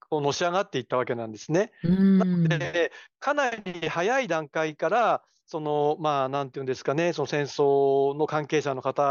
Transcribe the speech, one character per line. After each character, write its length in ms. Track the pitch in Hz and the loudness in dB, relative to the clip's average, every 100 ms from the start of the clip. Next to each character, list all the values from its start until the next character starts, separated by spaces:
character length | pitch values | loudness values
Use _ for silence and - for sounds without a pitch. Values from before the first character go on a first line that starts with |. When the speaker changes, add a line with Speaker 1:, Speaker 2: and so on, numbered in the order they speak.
| - | -6
Speaker 1:
こ 80 | 151 | -2
う、 40 | |
の 100 | 143 | 0
し 80 | - | 0
上 100 | 175 | 0
が 120 | 185 | 0
っ 80 | 196 | -2
て 80 | 135 | -6
い 20 | |
っ 40 | - | -4
た 120 | 127 | -2
わ 80 | 123 | -2
け 80 | |
な 140 | 120 113 | -4 -8
ん 40 | |
で 60 | 107 | -10
す 140 | - | -2
ね。 200 | 165 233 _ | -2 -2 _
Speaker 2:
う 40 | 170 | 0
ん。 300 | 190 196 190 | 4 6 6
Speaker 1:
な 80 | 185 | 4
の 320 | 175 165 165 | 2 2 0
で、 340 | 170 170 160 - - - | -2 -2 -2 -4 -20 -8
か 160 | 277 294 | -2 0
な 160 | 254 | 0
り 360 | 226 185 170 156 | -2 -8 -6 -4
早 320 | 165 196 269 | -2 0 0
い 60 | 208 | 0
段 220 | 160 147 | -2 -4
階 260 | 160 156 147 | -4 -4 -2
か 140 | 160 | 0
ら、 320 | 233 202 139 _ _ _ | 2 2 0 _ _ _
そ 140 | 160 | -6
の、 380 | 151 147 147 151 | -2 0 0 0
ま 240 | 156 143 | 0 0
あ、 60 | 131 | 0
な 160 | 143 135 | -2 -6
ん 40 | |
て 80 | 139 | -6
い 40 | |
う 20 | |
ん 20 | 131 | -6
で 80 | |
す 100 | 120 | -4
か 120 | - 147 | -2 0
ね、 180 | 175 | 0
そ 100 | 156 | 0
の 20 | 135 | -2
戦 160 | 147 | -2
争 760 | 139 - 143 139 139 139 139 147 | -2 2 4 4 4 2 2 0
の 80 | 151 | -2
関 220 | 151 143 | -2 -2
係 140 | 156 | -2
者 120 | 147 | -2
の 80 | 139 | -4
方 220 | 131 147 143 | -4 0 2